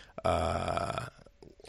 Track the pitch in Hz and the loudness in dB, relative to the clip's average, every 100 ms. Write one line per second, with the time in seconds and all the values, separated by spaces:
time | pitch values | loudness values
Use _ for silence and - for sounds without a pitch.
0 | - - 85 85 82 87 90 87 87 - | -18 -2 2 4 4 2 0 0 -2 -4
1 | - - - - - - | -6 -12 -20 -20 -20 -20